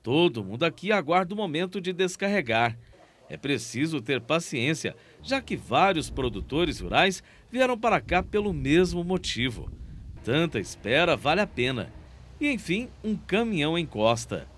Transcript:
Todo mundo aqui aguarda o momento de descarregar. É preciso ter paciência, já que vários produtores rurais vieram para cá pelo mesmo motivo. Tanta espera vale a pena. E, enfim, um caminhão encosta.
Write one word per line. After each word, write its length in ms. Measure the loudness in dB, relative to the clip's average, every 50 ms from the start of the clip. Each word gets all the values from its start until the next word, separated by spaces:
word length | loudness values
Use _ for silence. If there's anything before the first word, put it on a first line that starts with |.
| _
Todo 400 | 2 4 4 4 4 2 -2 -8
mundo 180 | -8 -4 -2
aqui 300 | -2 -2 -2 -4 -2 0
aguarda 420 | 0 0 2 2 2 2 2 0 -4
o 20 |
momento 440 | -4 -4 -2 -2 -2 -4 -2 -4 -4
de 120 | -4 -4
descarregar. 840 | 0 0 0 -2 0 -2 -2 0 0 0 0 2 2 4 4 2 0 -4 -14 -20 -20 -20 -20 -20 _ _ -14 -14
É 80 | -14
preciso 640 | -8 -2 -2 -2 -2 -2 -6 -2 -2 -2 0 -2 -4
ter 200 | -2 -2 -2 -2
paciência, 760 | 0 0 0 0 0 -2 -4 -2 0 0 0 0 -2 -6 -6 -8 -20 -20 -20 -16
já 220 | -6 -4 -4 -4
que 140 | -2 -4 -8
vários 520 | -8 -4 0 4 4 4 4 4 0 -4 -4
produtores 680 | -4 -2 -2 -2 -2 -4 -6 -4 0 0 0 0 -2 -6
rurais 460 | -6 2 4 4 4 4 2 -2 -10 -20 -20 -20 -18 -8
vieram 260 | 0 2 2 2 2
para 240 | 0 2 2 2 2
cá 220 | 2 0 0 0
pelo 300 | 0 0 -2 0 0 0
mesmo 500 | -2 -2 2 4 6 6 6 4 0 -4
motivo. 640 | -2 -2 -2 -2 -2 -4 -2 -2 -2 -2 -2 -6 -10 -12 -12 -12 -14 -14 -14 -14 -14 -14 -14 -10
Tanta 380 | -2 0 2 2 2 2 0 -4
espera 560 | -4 -4 -10 -8 -2 2 4 4 4 4 2
vale 240 | 2 2 2 2 2
a 60 | 0
pena. 460 | -2 0 0 0 0 0 -2 -6 -8 -10 -18 -18 -20 -20 -20 -20 -20 -6 -2
E, 120 | -2 0
enfim, 360 | 0 -2 -2 -2 -2 -2 -2 -6 -12 -8
um 140 | -4 -4 -4
caminhão 600 | -4 -2 0 0 0 2 2 2 2 2 2 2
encosta. 720 | 0 -2 -2 0 4 4 4 4 4 0 -4 -6 -6 -6 -10 -18